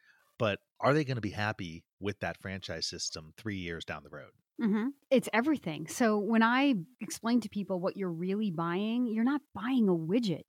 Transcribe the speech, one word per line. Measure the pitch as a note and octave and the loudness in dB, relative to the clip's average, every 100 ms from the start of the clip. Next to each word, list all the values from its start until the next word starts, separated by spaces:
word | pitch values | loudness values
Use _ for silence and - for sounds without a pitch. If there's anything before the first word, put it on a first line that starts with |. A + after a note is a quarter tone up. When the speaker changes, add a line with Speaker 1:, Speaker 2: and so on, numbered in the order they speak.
| _ _ _ - | _ _ _ -2
Speaker 1:
but | A2 G2 _ - | 0 0 _ 0
are | B2 | 2
they | D3+ | 4
gonna | C3+ B2 | 2 -2
be | G#2 | -4
happy | G#2 G#2 A2 F2 E2 _ - | -2 -2 -2 -8 -10 _ -6
with | G2 G2 | -6 -4
that | F2 E2 | -6 -6
franchise | G2 F#2+ - E2 - | -8 -8 -8 -6 -6
system | F2 - - D#2 - | -6 -8 -8 -16 -10
three | A2 G2 | -6 -4
years | F2 D#2+ | -4 -6
down | - D#2+ | -8 -10
the | C#2+ | -10
road? | D2 B2 _ _ - | -18 -18 _ _ -2
Speaker 2:
Mm-hmm. | A3+ G#3+ B3 - - | 0 2 0 -6 0
It's | C4 - | 0 2
everything. | A3 C4+ C#4+ F3+ D3+ D#3 | 0 0 0 -2 -8 -6
So | - A3+ G#3+ | 0 2 2
when | G3+ A3+ | 2 4
I | A3+ B3+ C#4+ A3 D#3+ - | 6 4 4 2 -2 -10
explain | G#3+ - A3+ A#3+ | -10 -6 0 0
to | G#3+ | 0
people | G#3 F#3+ F#3 | -6 -4 -2
what | F3+ G3 | -2 -2
you're | F#3+ | -4
really | E3 F#3 G3 G#3+ | -2 -2 0 0
buying, | D#3+ E3+ F3+ G#3+ A#3+ B3 | -2 -2 0 0 0 0
you're | A3 | 2
not | A#3+ C#4+ _ | 2 0 _
buying | F#3+ A3+ C4 G3+ | -6 0 4 4
a | |
widget. | E3+ D#3+ A3+ A3 C#3+ | 4 2 2 2 -2